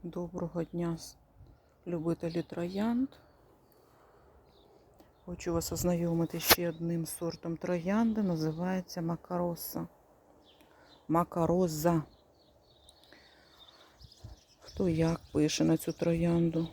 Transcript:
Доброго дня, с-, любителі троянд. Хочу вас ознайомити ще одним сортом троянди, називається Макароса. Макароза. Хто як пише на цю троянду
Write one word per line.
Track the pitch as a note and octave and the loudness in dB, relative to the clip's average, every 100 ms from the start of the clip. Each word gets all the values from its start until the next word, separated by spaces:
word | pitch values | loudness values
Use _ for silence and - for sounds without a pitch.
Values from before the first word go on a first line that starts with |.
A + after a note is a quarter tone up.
| F3 | -8
Доброго | F3 F3 F3 E3+ E3+ | -6 -6 -6 -4 -4
дня, | E3 E3+ E3+ E3 | -4 -2 -2 -4
с-, | - - _ - - - _ _ - | -8 -18 _ -20 -20 -20 _ _ -6
любителі | F3 E3 E3 E3+ E3+ | -2 -2 -2 -2 -4
троянд. | D#3 - F3 F#3+ A3 A#3+ C4+ - - - - - _ _ _ - - - - - - - - - - - - _ - | -4 -6 -4 -2 0 0 -2 -4 -20 -20 -20 -20 _ _ _ -20 -20 -20 -20 -20 -20 -20 -20 -20 -20 -20 -20 _ -12
Хочу | F3 F3+ | -6 -2
вас | E3 - | -2 -2
ознайомити | C#3 F3 E3+ E3+ E3+ E3 E3+ | 0 2 2 2 2 0 -2
ще | - - E3+ | 2 2 2
одним | E3 E3 E3+ D#3 | -2 -2 -2 -4
сортом | - E3+ - E3+ E3 | -4 -6 -6 -6 -4
троянди, | - F3+ E3+ G#3 A#3 A3 | -2 -2 2 2 2 2
називається | G3 E3 D#3 D#3 F3+ F#3 F3+ - | 2 2 0 0 -2 -2 -4 -4
Макароса. | E3 E3 - F3 F3 E3+ - E3 E3 - _ - _ - - - - - - - - | -4 -4 -4 -2 0 -2 -6 -8 -8 -12 _ -20 _ -20 -20 -20 -20 -20 -20 -20 0
Макароза. | E3 F3+ F3 E3 F3 F3+ D#3 E3 E3+ D3 - _ _ - _ _ - - - - - - - - - - - - - - - - - _ _ | 2 2 0 2 4 2 2 2 2 0 -16 _ _ -20 _ _ -20 -20 -20 -20 -20 -20 -20 -20 -20 -20 -20 -20 -20 -20 -20 -20 -20 _ _
Хто | - - F#3+ | -18 -2 0
як | D#3+ E3 E3 - | 4 2 2 -2
пише | D3 D3+ - | 2 2 4
на | D#3+ E3 | 4 2
цю | - | 0
троянду | - F3 E3 E3+ E3+ E3+ E3 E3 | -2 0 2 4 4 4 2 -2